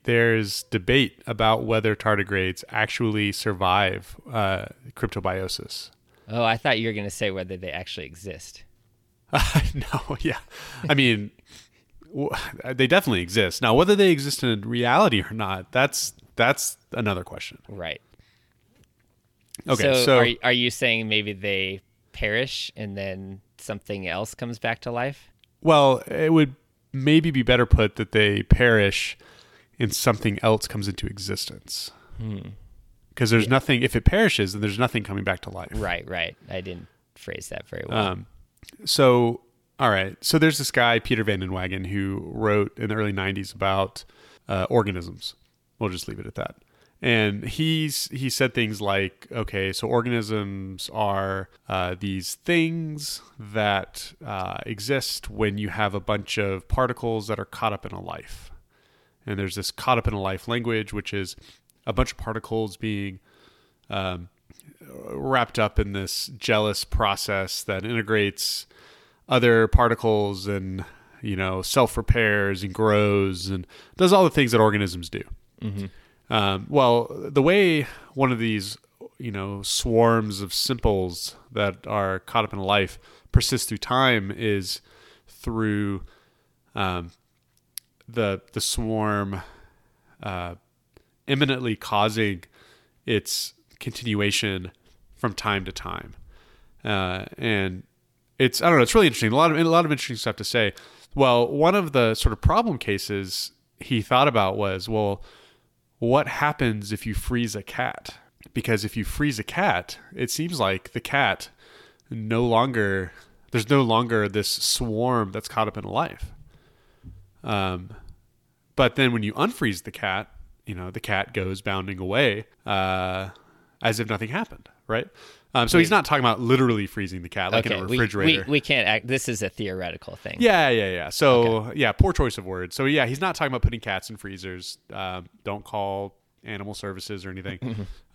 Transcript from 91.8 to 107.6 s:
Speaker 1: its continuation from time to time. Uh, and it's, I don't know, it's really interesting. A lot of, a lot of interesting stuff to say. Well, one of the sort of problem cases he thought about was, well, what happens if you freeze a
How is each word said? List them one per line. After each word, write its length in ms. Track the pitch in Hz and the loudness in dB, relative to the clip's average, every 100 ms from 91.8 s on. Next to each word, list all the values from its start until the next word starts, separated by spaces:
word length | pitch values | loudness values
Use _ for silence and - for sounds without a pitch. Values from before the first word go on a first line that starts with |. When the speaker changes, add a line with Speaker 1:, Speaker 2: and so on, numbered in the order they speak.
| - 104 110 110 107 92 - _ _ _ _ _ - | -2 0 2 2 -2 -2 -10 _ _ _ _ _ -2
Speaker 1:
its 480 | 107 - - - - _ _ | -2 -2 -6 -6 -12 _ _
continuation 920 | - - 120 104 101 - 107 95 90 - _ _ _ | -12 -8 -4 0 0 0 -2 -4 -8 -16 _ _ _
from 180 | - 120 | -6 -6
time 320 | - 107 98 | -2 -2 -2
to 60 | 92 | -4
time. 420 | - 87 87 - - - - _ _ _ _ | -10 -10 -10 -12 -18 -20 -20 _ _ _ _
Uh, 400 | 110 101 92 92 101 - | -4 -2 -2 -4 -8 -4
and 440 | 113 104 95 92 - _ _ _ _ - | 0 2 0 -4 -12 _ _ _ _ 0
it's, 220 | 127 - | 0 2
I 60 | 170 | 4
don't 100 | 156 | 6
know, 40 | |
it's 120 | 117 | 6
really 120 | 226 175 | 6 6
interesting. 260 | 117 110 | 4 2
A 40 | 127 | 4
lot 140 | 165 | 4
of, 60 | 156 | 4
a 60 | |
lot 200 | 165 165 | 4 4
of 80 | 160 | 4
interesting 240 | 139 - 113 | 0 -4 -6
stuff 200 | 113 104 | -6 -4
to 80 | |
say. 280 | 104 120 104 - - - - | -2 2 0 -2 -14 -20 -10
Well, 320 | 127 135 120 120 | 2 6 6 4
one 280 | 143 165 | 4 4
of 180 | 202 165 | 4 2
the 220 | 139 117 | 2 2
sort 180 | 113 123 | 2 0
of 80 | 107 | 2
problem 380 | - 190 233 135 | 4 4 2 -2
cases 760 | - 98 - 101 95 - - - _ _ | -2 -4 -2 -4 -4 -6 -8 -12 _ _
he 200 | - 120 | -2 -2
thought 240 | 101 127 143 | 2 4 4
about 280 | 117 95 104 | 4 0 0
was, 320 | 101 92 104 | -2 -4 -2
well, 340 | 110 101 101 - - _ _ _ _ _ _ | -2 -2 -4 -10 -20 _ _ _ _ _ _
what 260 | 117 135 - | 2 2 2
happens 640 | - 147 - 127 107 101 | 0 0 2 0 0 -4
if 140 | 107 117 | -6 -4
you 80 | |
freeze 400 | 95 - 123 117 | -4 -2 -2 -2
a 80 | 104 | -4